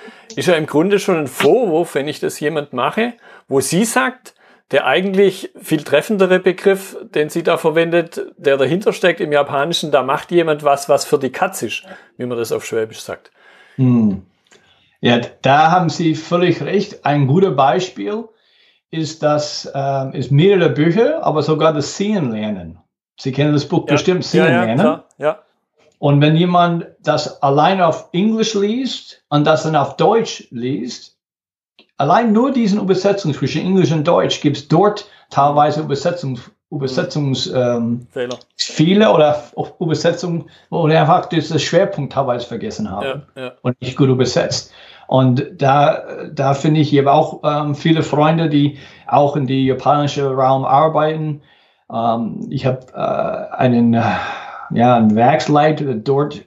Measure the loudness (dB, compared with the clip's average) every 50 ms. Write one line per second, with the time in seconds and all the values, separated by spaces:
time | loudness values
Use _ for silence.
0 | -20 -20 -20 -20 -20 -12 -8 -4 0 0 0 0 0 0 0 0 2 2 0 0
1 | 0 0 -2 -2 -2 -4 -4 0 2 2 4 4 2 0 0 0 -2 -2 -4 -4
2 | -4 -4 -6 -6 -6 -6 -6 -4 -4 -4 -2 -4 -6 -6 -4 -2 -2 -2 -2 -2
3 | -4 -4 -6 -10 _ -20 -20 -20 _ -2 -2 -2 0 0 0 0 0 0 0 -2
4 | -2 -2 -4 -10 _ -20 -20 _ _ _ _ _ _ _ -2 0 0 2 0 0
5 | 0 0 2 2 2 2 2 -2 -10 -16 -16 -18 -6 -4 -4 -4 0 0 0 0
6 | 2 0 -2 -2 0 0 0 2 2 0 -2 0 0 0 0 0 -4 -10 -16 -18
7 | -18 -6 -4 -4 -4 -2 -4 -4 -2 -2 -2 0 0 0 2 2 0 2 0 0
8 | -2 -2 -8 -12 -12 -12 -14 -4 0 0 2 2 2 0 0 0 -2 -2 -2 0
9 | 0 0 0 -2 -2 0 0 0 0 0 -2 -2 -2 -2 -4 -6 -2 0 0 0
10 | 2 0 -2 -4 -4 0 0 2 2 2 0 0 2 2 0 2 2 2 0 0
11 | 2 0 0 0 0 -4 -2 -2 -4 -4 -2 -6 -8 -8 -8 -10 -12 -16 -20 -20
12 | -20 _ _ -12 -8 -6 -4 -6 -4 -4 -4 -6 -6 -6 -4 -4 -4 -4 -8 -12
13 | -12 -12 -12 -14 _ _ _ _ _ _ -20 -20 -20 _ _ 0 2 4 4 4
14 | 2 2 0 -2 -8 _ _ _ _ _ _ _ _ _ _ _ _ _ _ _
15 | 0 2 2 2 0 -4 -8 _ 2 2 4 4 4 4 4 2 2 0 -2 -2
16 | 0 0 -2 -2 -2 -2 0 0 2 0 0 -2 -4 -2 -2 -2 -2 -4 -8 -6
17 | -2 0 0 2 2 2 2 2 2 2 2 2 2 2 2 0 -2 -4 -8 -10
18 | -8 -6 -6 -6 -8 -12 _ _ _ _ _ _ _ _ _ _ _ _ -8 -6
19 | -6 -6 -6 -2 0 0 0 0 -2 -4 -8 -10 -12 -8 -6 -4 -4 -2 -2 -4
20 | -4 -6 -6 -6 -2 2 4 4 6 6 6 4 4 2 2 2 2 2 2 2
21 | 2 2 0 0 -2 -2 -2 0 0 0 0 2 2 2 2 0 -4 -6 -6 -4
22 | -4 -2 -2 -2 -2 -2 -4 -4 -6 -6 -8 -8 -10 -14 -18 -20 _ _ _ _
23 | _ _ _ -10 -8 -6 -2 0 0 2 2 0 0 0 -2 -2 0 0 0 0
24 | 2 0 0 0 -2 0 2 2 4 4 2 2 0 0 0 2 2 2 0 -2
25 | -8 _ _ -4 -2 -2 -2 -4 _ _ _ _ _ _ _ _ _ _ _ _
26 | 0 2 4 4 4 4 4 4 2 2 2 2 2 2 0 -2 -6 -10 -16 _
27 | -4 -2 -2 -2 -2 -6 -6 -2 0 2 2 4 4 2 2 2 2 0 0 -2
28 | -8 -6 -4 0 0 0 0 0 -2 -2 0 -2 -2 0 -2 -4 -4 -6 -8 -10
29 | -12 -18 -20 _ _ _ 0 2 4 2 2 2 0 0 0 0 0 -2 0 0
30 | 2 4 4 2 0 -2 -6 -12 -16 _ -10 -8 -6 -4 -4 -6 -6 -10 -12 -14
31 | -18 -20 _ _ _ _ _ _ _ _ _ _ _ _ _ _ _ _ _ -2
32 | 0 2 2 2 2 2 2 2 2 2 2 0 0 0 0 0 0 0 0 2
33 | 2 0 0 0 -2 -4 -4 -2 -4 -4 -4 -4 -2 0 2 2 2 2 0 0
34 | 0 2 2 2 2 0 -2 -2 -2 -2 -2 -2 -2 0 2 4 4 2 0 -2
35 | -8 -16 -20 _ _ _ -2 0 0 2 2 2 2 2 0 -2 -4 -4 -4 -2
36 | -2 -4 -4 -4 -6 -8 -8 -8 -12 -18 _ _ _ _ -8 -8 -6 -4 -4 -4
37 | -4 -4 -4 -2 -2 -2 -2 -2 -4 -4 -2 0 0 0 0 0 -2 -2 -4 -6
38 | -8 -10 _ -8 -8 -8 -8 -12 -14 _ _ -10 -10 -4 0 0 2 4 4 4
39 | 4 6 6 4 4 4 2 0 -6 -10 -12 -10 -10 -10 -8 -6 -4 -4 -2 0
40 | 0 -2 -2 -2 -4 -6 -6 -6 -8 -10 -18 _ _ _ -4 -2 0 2 2 2
41 | 4 4 2 2 0 -2 -2 -4 -2 -2 -2 -2 -2 0 2 2 2 2 -2 -6
42 | -8 -4 -4 -4 -2 -2 -4 -4 -6 -8 -10 -10 -10 -10 -8 -8 -8 -8 -6 -6
43 | -6 -6 -8 -10 -12 _ _ -14 -14 -14 -14 _ -6 -6 -6 -6 -8 -8 0 2
44 | 2 4 4 2 2 0 0 0 -2 -2 -4 -8 -10 -12 -20 -20 -20 -20 -20 -20
45 | -4 0 2 4 4 4 2 2 -2 -4 -4 -2 0 2 4 4 4 4 2 0
46 | -6 -12 -12 -12 -14 -10 -6 -2 -2 0 0 0 0 2 2 2 2 2 2 2
47 | 4 4 4 4 2 0 -4 -4 -2 -2 -2 -2 -2 -4 -4 -2 0 2 2 2
48 | 0 0 0 2 2 2 2 2 0 0 2 2 2 0 -2 -6 -14 -20 -20 -20
49 | -4 0 2 2 2 2 0 -2 -2 -2 0 0 0 0 0 0 0 0 2 2
50 | 0 -2 -2 -2 -2 -2 0 0 2 2 2 0 0 2 2 2 2 2 2 0
51 | 0 0 -2 -4 -4 -6 -6 -8 -12 _ _ _ _ _ _ _ _ -10 -6 -4
52 | -2 -2 -2 -2 -4 -6 -6 -8 -10 -8 -6 -4 -2 -2 -2 -2 -8 -12 -8 -6
53 | -4 -2 -2 -2 -2 -4 -4 -8 -8 -8 -2 0 2 2 4 4 4 4 4 2
54 | 2 0 -2 -2 -4 -8 -10 -12 -14 -16 -16 -16 -12 -6 0 2 4 4 6 4
55 | 4 4 4 4 4 4 4 2 2 2 2 4 4 2 2 0 -2 -4 -4 -4
56 | -2 0 0 0 0 -2 -6 -10 -16